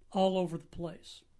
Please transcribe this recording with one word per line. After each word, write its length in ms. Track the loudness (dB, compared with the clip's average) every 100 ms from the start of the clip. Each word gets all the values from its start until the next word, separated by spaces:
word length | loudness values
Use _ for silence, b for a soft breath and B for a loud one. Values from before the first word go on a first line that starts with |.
| -4
all 260 | 2 4 4
over 180 | 0 -4
the 80 | -10
place, 560 | -8 -8 -8 -16 -20 _